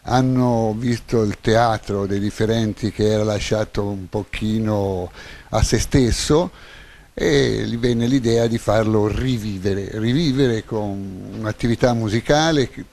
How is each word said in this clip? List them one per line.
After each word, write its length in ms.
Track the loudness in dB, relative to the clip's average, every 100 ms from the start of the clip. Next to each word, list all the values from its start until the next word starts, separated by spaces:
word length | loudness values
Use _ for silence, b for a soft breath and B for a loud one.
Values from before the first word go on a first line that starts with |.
hanno 720 | 0 2 2 2 2 2 0 -2
visto 440 | -2 -4 0 0
il 160 | 0 -2
teatro 680 | 2 4 4 0 -4 -4 -2
dei 140 | -2
differenti 720 | -4 -2 0 0 -2 -2 -6
che 180 | 0 0
era 140 | 2
lasciato 600 | 0 -2 -2 -2 -2 -4 -4
un 240 | -6 -6
pochino 1000 | -8 -6 -6 -2 0 0 0 0 -2 -6 B B B B
a 120 | 0
se 160 | 2 0
stesso 720 | 2 4 4 2 2 2 2 B B B B B B
e 500 | -4 2 2 2 0 -4
gli 120 | -2
venne 300 | 0 2 2
l'idea 400 | 2 2 2 2
di 100 | 0
farlo 500 | 2 2 4 2 2
rivivere, 840 | 0 -2 -2 -4 -4 -2 -2 -4
rivivere 720 | -4 0 0 0 2 2 0 -4
con 720 | -4 -4 -6 -8 -12 -12 -6
un'attività 560 | -6 -2 0 2 2
musicale 760 | 2 0 -2 2 2 4 2 0
che 140 | -6 -16